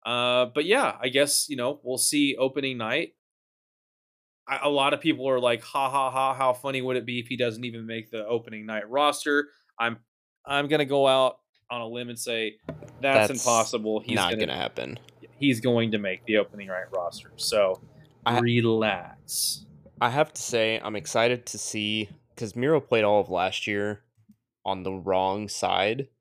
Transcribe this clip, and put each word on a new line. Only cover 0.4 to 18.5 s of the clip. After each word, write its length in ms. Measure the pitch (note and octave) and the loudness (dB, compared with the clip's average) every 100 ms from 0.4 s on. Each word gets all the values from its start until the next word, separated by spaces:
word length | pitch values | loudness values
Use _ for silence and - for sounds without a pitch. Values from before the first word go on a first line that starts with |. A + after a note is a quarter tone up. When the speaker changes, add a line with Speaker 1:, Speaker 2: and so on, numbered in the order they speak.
| B2+ | 2
Speaker 1:
but 180 | B2+ | 0
yeah, 320 | D#3+ A#3 A#3+ G2 | 2 2 2 -2
I 80 | B2+ | 0
guess, 400 | C3 C#3+ - - | 2 2 2 -2
you 80 | C3+ | -2
know, 240 | B2 D3 | -4 -4
we'll 140 | B2 B2+ | -6 -2
see 380 | - D3 C#3+ B2 | 0 2 2 2
opening 400 | C3 C3+ C3+ B2 | 0 0 -4 -4
night. 360 | A2 C3 E3+ _ _ _ _ _ _ _ _ _ _ _ _ _ - | -2 -2 -4 _ _ _ _ _ _ _ _ _ _ _ _ _ -8
I, 120 | C#3 | -2
a 40 | D3 | 0
lot 240 | C#3+ C3+ | 2 2
of 60 | - | 2
people 280 | D#3+ C3 C3+ | 2 0 2
are 100 | C3 | 2
like, 240 | B2 A#2+ | 2 0
"Ha, 260 | - C#3 C3+ | -2 -2 0
ha, 220 | C3+ C3+ | 2 0
ha, 240 | B2+ C3 | 2 0
how 180 | B2+ C3 | 2 2
funny 300 | B2+ C3+ C3+ | 2 -2 -4
would 140 | B2+ B2+ | -2 -2
it 100 | A#2 | -2
be 140 | B2 | -6
if 80 | A#2+ | -6
he 80 | B2+ | -2
doesn't 280 | A#2+ A2+ | -2 -2
even 220 | B2 A#2 A2+ | -10 -10 -10
make 240 | A2+ A2 | -10 -8
the 160 | A2+ G#2 | -10 -4
opening 400 | A#2 - A2 G#2+ | -4 -4 -14 -8
night 240 | A2 G#2 | -8 -4
roster?" 600 | C3 D3 C#3+ D3+ C#3+ D3 _ _ _ | 0 2 0 0 0 -2 _ _ _
I'm, 200 | A#2 A#2 _ _ _ _ | -4 -4 _ _ _ _
I'm 220 | - C#3+ C#3+ | -4 -2 2
gonna 180 | D3+ | 2
go 220 | C#3 C#3 C#3 | 2 4 4
out 320 | C3 C3 - _ _ _ | 6 4 0 _ _ _
on 100 | A#2+ | -10
a 60 | A2+ | -8
limb 220 | A#2 B2 | -8 -10
and 100 | A#2+ | -10
say 380 | - A2+ A2 - - | -6 -4 -4 -6 -14
that's 600 | - - - C#3 C3+ G#2+ | -14 -16 -4 2 4 4
Speaker 2:
That's 20 | |
Speaker 1:
impossible. 720 | C3 B2 A#2 A2 A#2+ G#2+ G#2+ | 2 2 4 4 0 -2 -4
He's 160 | - G#2+ | -2 0
Speaker 2:
not 160 | F2+ | 0
Speaker 1:
gonna, 140 | G2 E2+ | 0 -2
Speaker 2:
gonna 120 | C2 | -2
happen. 400 | B1 - B1 - - _ - - | -4 -6 -8 -10 -16 _ -20 -2
Speaker 1:
he's 220 | C#3+ A#2+ | 0 2
going 320 | B2 A#2+ A2+ | 2 2 2
to 60 | G#2+ | 0
make 260 | G2+ F#2 | -2 -6
the 140 | - G#2+ | 0 2
opening 280 | G2+ G#2 G2 | 2 -4 -8
night 200 | F#2 F#2 | -8 -6
roster. 380 | F#2+ F2 - - - | -6 -6 -8 -18 -8
So 440 | - A2 G2 F#2+ - - - _ - | -2 2 2 0 -8 -20 -20 _ -2
Speaker 2:
I, 140 | A#2+ | 0
Speaker 1:
relax. 1200 | A#2+ | 2